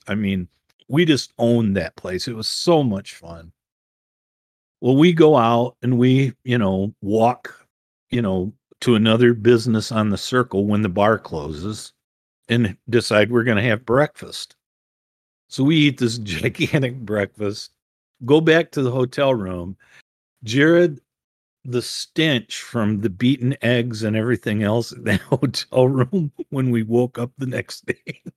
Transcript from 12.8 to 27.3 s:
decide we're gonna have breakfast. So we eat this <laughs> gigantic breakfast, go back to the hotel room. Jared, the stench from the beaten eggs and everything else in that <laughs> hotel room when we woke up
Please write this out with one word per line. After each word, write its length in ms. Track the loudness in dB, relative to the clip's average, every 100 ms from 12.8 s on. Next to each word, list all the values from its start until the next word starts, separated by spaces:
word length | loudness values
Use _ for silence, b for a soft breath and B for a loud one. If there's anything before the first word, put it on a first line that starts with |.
| 0
decide 420 | 0 2 2 4
we're 140 | 2
gonna 180 | 2 0
have 220 | 0 -2
breakfast. 720 | 0 0 0 -4 -16 -16 -16 _ _ _ _ _ _ _ _ _ _
So 160 | -2
we 120 | 2 4
eat 220 | 2 2
this 200 | -4 -4
<laughs> 0 |
gigantic 800 | -8 -4 -6 -4 -2 -2 -2 -8
breakfast, 720 | -6 -4 -4 -4 -8 -8 -16 _ _ _ _ _
go 160 | 2 4
back 300 | 4 2 0
to 100 | -4
the 80 | -2
hotel 420 | -2 -4 -2 0
room. 420 | 0 -4 -8 -10 -14 b b _ _ _ _
Jared, 560 | -4 2 4 4 2 -2 _ _ _ _ _ _ -6
the 160 | -6
stench 800 | -6 -12 -8 -2 0 0 -4 -16
from 400 | -8 -2 -2 0
the 80 | -4
beaten 440 | 0 0 0 -2 -2
eggs 420 | 0 0 -2 -4
and 140 | -2 -2
everything 460 | -2 -2 -2 -2
else 300 | 0 -2 -4
in 120 | -8
that 160 | -4 -4
<laughs> 80 | -2
hotel 600 | -2 -2 -6 -4 2 2
room 440 | 2 0 -2 -4 -8 -10
when 220 | -4 -2
we 120 | -2
woke 360 | 0 0 0 -4
up 120 | -10